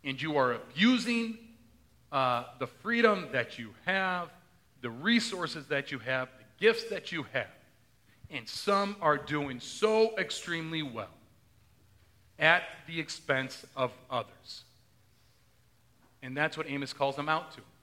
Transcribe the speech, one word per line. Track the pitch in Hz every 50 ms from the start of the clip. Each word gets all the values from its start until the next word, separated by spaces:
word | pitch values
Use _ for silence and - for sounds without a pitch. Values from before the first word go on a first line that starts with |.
And | - 139 135 127
you | 147 160 151
are | 143 127 123
abusing, | 120 113 - - - 151 202 240 262 233 185 233 233 233 233 226 226 - - - - - - - - - _ _ _ _ _ _
uh, | - 135 131 123 123 120 123 - - -
the | 131
freedom | 120 - - - 208 233 233 226 220 208 190 165 131
that | 127 127 117 - - -
you | 117 107 - - -
have, | 175 190 190 190 185 180 180 175 156 - - - _ - _ _ _ _ -
the | - 120
resources | 113 123 151 214 233 233 - - 196 180 175 151 - 160 135 127
that | 147 139 139 -
you | 151 127
have, | 107 127 131 131 131 - - -
the | - - _ - 185
gifts | 220 226 226 - -
that | 208 175 - -
you | 175 165 131 -
have. | - 131 104 - - - - _ _ _ _ _ _ _ _ _ _ _ - -
And | 160 131 113 -
some | - - - 202 202 196 202 202 202 196
are | 170 156 147
doing | 139 - - 151 147 143 139 127 120
so | - - - - 214 220 220 220 220 220 220 196
extremely | 180 147 - - - 175 170 165 160 160 165 160
well | 156 135 113 113 101 - - - - _ _ _ _ _ _ _ _ _ _ _ _ _ _ _ - _ _ _ _ _ _ -
at | 151 160 170 180 - - - - -
the | - 165 165
expense | 151 - - - - - 139 131 131 127 - - - - -
of | 135 131 120 - - - -
others. | 131 120 110 - - - - - - - - _ _ _ _ _ _ _ _ _ _ _ _ _ _ _ _ _ _ _ _ _ _ _ _ _ _ _ _ _ _ _
And | - 127 131
that's | 143 151 156 -
what | 160 156 147
Amos | 139 143 139 127
calls | - - 143 139 135
them | 147 143 156
out | 156 160 165 -
to. | - - - - _ _